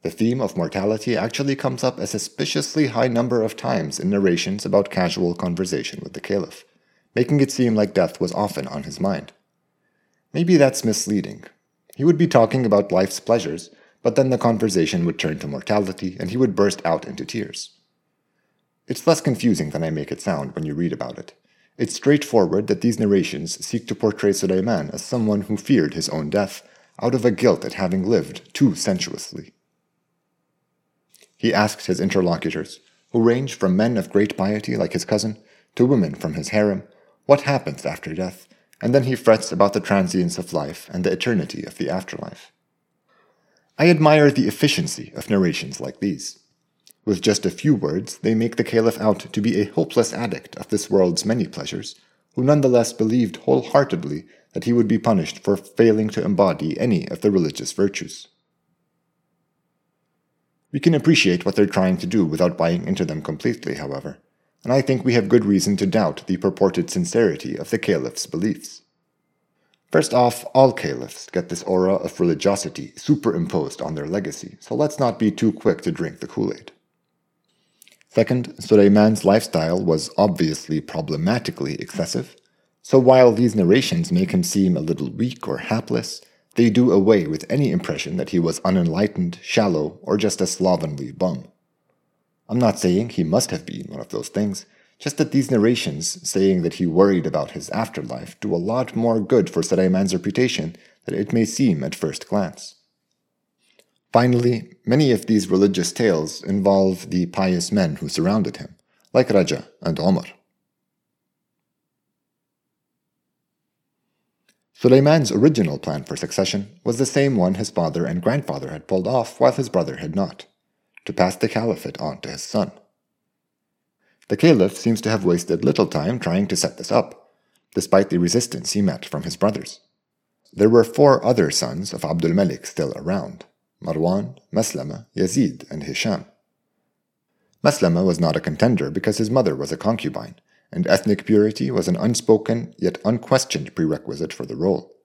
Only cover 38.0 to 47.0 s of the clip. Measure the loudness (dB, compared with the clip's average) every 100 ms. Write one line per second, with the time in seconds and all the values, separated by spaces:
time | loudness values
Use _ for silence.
38 | -10 -6 -8 -8 _ _ _ _ 2 2
39 | 2 0 4 4 2 2 2 2 0 0
40 | 2 0 -2 -4 -6 -6 -6 -12 -10 -4
41 | -2 -2 0 -2 -2 -10 -12 -8 -4 -4
42 | -6 -12 -14 -16 -20 _ _ _ _ _
43 | _ _ _ _ _ _ _ 2 4 6
44 | 6 8 6 4 0 2 0 0 -4 -8
45 | -12 -14 -2 2 2 0 -8 -10 -12 -6
46 | -6 -6 -10 -16 _ _ _ _ _ -10